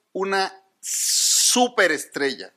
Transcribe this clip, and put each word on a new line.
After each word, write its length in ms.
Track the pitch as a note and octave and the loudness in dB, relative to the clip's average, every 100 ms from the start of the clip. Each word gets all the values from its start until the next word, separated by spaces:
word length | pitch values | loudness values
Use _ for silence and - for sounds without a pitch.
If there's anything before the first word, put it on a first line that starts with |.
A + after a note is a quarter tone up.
| _ | _
una 400 | F#3 F#3+ G3 F#3+ - _ _ | -6 -2 -2 -2 -8 _ _
superestrella. 1700 | - - - - - - - B3 B3 A3+ F3+ D3 - - C#3 - F#2 | -8 -4 -2 0 2 2 2 2 2 2 2 0 -6 -4 -4 -4 -14